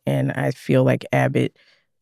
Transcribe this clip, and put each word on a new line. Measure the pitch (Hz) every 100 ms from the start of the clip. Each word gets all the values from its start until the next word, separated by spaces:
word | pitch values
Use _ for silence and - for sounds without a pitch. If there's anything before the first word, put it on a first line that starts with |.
| -
and | 139 135
I | 131 135
feel | 131 - 131 131
like | 123 -
Abbott | 135 131 131 123 _ _ _ _ _